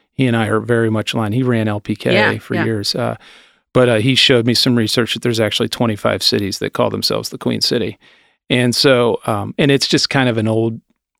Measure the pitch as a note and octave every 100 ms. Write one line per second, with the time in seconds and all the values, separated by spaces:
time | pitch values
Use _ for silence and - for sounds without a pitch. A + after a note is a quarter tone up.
0 | _ - B2+ A#2 G#2 A2 A2 A#2 A2+ G#2+
1 | G#2 A#2 G#2 A#2+ B2 A2+ G#2+ G#2 - G#2+
2 | - F#3+ G3 A2+ - - A2+ G#2+ G2+ -
3 | A#2 A2+ - - _ _ _ B2+ B2 A2
4 | B2 B2+ - B2 A#2 A2+ C3 A#2+ A2 -
5 | A2 A2+ A#2+ A2+ G#2+ - A2+ - A#2 G#2
6 | A2+ G2+ - A#2 G2+ - G#2 - A2+ G#2+
7 | - G#2 A2+ - B2 A2+ - B2 G#2 -
8 | _ _ _ _ - B2 B2 A2+ C#3+ B2
9 | A#2 - - G#2 G#2 - D3 C#3 - C#3
10 | - C#3 B2+ A2+ A2 A2 A2+ A2+ _ _
11 | _